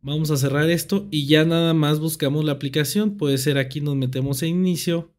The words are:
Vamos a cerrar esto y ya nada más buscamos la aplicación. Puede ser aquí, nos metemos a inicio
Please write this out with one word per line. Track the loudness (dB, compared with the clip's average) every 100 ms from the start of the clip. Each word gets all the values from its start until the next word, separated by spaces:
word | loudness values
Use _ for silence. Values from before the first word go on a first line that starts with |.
Vamos | -4 -2 0
a | 0
cerrar | 0 2 2
esto | 0 0 -2 -2
y | -4 2
ya | 4
nada | 4 2 2
más | 2 2 2
buscamos | -2 -2 -2 0
la | -2
aplicación. | -2 -2 -2 0 0 0 0
Puede | 0 0
ser | 0 0
aquí, | -2 -4
nos | -4 -2
metemos | -2 -2 -2 -2
a | -2
inicio | 0 0 0 -2 -4 -4